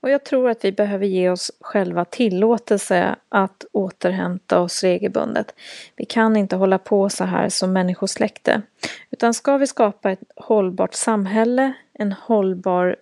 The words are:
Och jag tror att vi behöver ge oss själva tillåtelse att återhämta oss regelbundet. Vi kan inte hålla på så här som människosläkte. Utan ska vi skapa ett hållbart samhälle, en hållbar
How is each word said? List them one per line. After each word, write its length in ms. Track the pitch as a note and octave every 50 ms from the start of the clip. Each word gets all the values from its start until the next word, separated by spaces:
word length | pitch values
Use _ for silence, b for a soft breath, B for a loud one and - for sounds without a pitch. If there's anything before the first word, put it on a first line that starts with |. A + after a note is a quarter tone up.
Och 100 | - C4
jag 140 | C#4 C#4 C#4
tror 260 | - - C4 B3+ B3
att 140 | A3+ A#3 -
vi 80 | G3 F#3+
behöver 340 | G3+ G#3 G3+ G3+ F#3+ G3
ge 240 | G3+ F#3 F#3 F3+ F3+
oss 200 | F3+ F3+ - - - _
själva 440 | - - - G#3+ F#3+ F3+ F3 F3 F3
tillåtelse 1120 | - - - B3 A3 F3+ F3+ G3+ A3+ A#3+ A3+ - - G#3+ G3+ - - G3 F3+ F3+ F#3+ - - _ _
att 360 | - G3+ F#3+ F#3+ _ _ - - _
återhämta 880 | G#3+ G3 F#3 - _ - F3+ F#3 F#3+ F3+ F3+ F3 F#3 _ _ - F3+
oss 220 | F3 F3 - - -
regelbundet. 720 | F#3 F3+ F3+ G#3 - - - - - - - - - - B B B B B B B B
Vi 80 | _ -
kan 320 | - - A#3+ A3 A3 A3
inte 200 | G#3+ G3+ F#3+ -
hålla 220 | F#3 F#3+ G3 F#3+ F#3
på 300 | - - G#3+ G3 G3 G3+
så 160 | G3 - F#3
här 240 | F#3 F3+ F3 - -
som 240 | F#3 - - F#3 F#3
människosläkte. 920 | F#3 F#3 F3+ F3+ - - G3 - - - A3 - - _ - - - G3+ _ _ B B B B B B B
Utan 240 | - - - A#3 A#3
ska 220 | - _ - C#4
vi 100 | C#4 C#4
skapa 440 | C4+ - - A#3+ G#3 G3+ _ _ G3+
ett 120 | F#3+ F#3+ - _ _
hållbart 580 | - - - A3+ G#3+ G3 F#3 F3+ F#3 G#3 F#3 -
samhälle, 760 | - - - A3+ G#3+ G3 F#3+ G3 A3 A3+ A#3 B3 B3+ C4+ C4+ C4 - _ _ _
en 200 | - G#3+ G#3 G3
hållbar 840 | - - - A#3 G#3+ G3 F#3+ F#3 F3+ F#3 F#3+ F3+ F3+ F3+ F3+ F3+ -